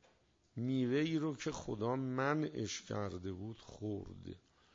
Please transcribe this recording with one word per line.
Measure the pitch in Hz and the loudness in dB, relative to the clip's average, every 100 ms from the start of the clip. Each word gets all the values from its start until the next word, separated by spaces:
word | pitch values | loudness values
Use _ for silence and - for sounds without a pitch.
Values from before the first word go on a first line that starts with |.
| - _ _ _ _ 117 | -20 _ _ _ _ -2
میوه | 123 131 123 135 | 2 4 4 4
ای | 160 160 | 4 2
رو | 156 135 | 2 0
که | 156 | -2
خدا | - - 110 113 131 | -2 -2 0 2 2
منعش | 131 127 135 156 151 151 104 - | 0 2 4 4 2 0 -2 -4
کرده | - 104 101 90 92 | -4 -2 -2 -2 -4
بود | 90 107 110 | -4 -6 -10
خورد. | - - 107 98 92 92 87 90 _ _ _ | -14 -6 -4 -4 -6 -10 -10 -12 _ _ _